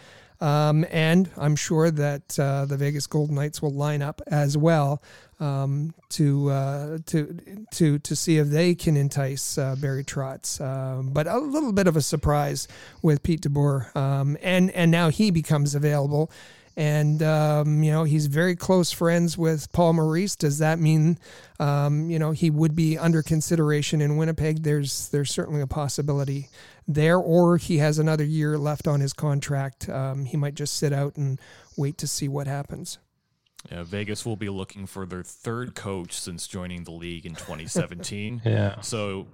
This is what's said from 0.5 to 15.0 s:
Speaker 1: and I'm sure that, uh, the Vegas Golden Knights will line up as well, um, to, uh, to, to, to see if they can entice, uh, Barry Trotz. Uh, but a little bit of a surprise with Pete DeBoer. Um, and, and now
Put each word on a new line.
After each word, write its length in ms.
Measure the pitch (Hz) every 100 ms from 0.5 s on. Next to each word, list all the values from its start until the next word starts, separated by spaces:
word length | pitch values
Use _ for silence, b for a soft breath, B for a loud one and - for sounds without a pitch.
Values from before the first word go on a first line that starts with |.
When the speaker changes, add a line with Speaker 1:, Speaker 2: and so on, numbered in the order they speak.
| 147 151 151 175
Speaker 1:
and 380 | 160 160 175 180 -
I'm 180 | 147 151
sure 340 | - 160 165
that, 460 | 151 143 143 - -
uh, 280 | 139 139 139
the 100 | 139
Vegas 320 | 143 147 -
Golden 280 | 156 151 143
Knights 260 | 147 -
will 100 | 151
line 300 | 139 147 147
up 200 | 139 - -
as 300 | 147 143 147
well, 440 | 160 160 139 147 B B B _
um, 540 | 147 139 135 139 160 - _
to, 400 | - 147 139 143
uh, 480 | 135 135 143 147 160 160
to, 320 | 165 147 170 - 202 214
to, 280 | - 160 147
to 160 | - 151
see 240 | - 156
if 100 | 147
they 260 | 147 180 175
can 220 | 170 147
entice, 600 | 139 143 135 139 - -
uh, 200 | 135 131
Barry 240 | 143 135
Trotz. 560 | 135 143 135 135 - -
Uh, 420 | 139 135 131 131
but 260 | 131 143 156
a 100 | 226
little 340 | 294 294 294
bit 160 | 202 180
of 80 | 156
a 60 |
surprise 680 | - 151 151 147 143 143 - B B B
with 220 | 165 143
Pete 180 | - 156
DeBoer. 540 | 147 143 143 135 120 151
Um, 400 | 135 139 139 147
and, 280 | 185 185 185
and 200 | 180 170
now 160 | 165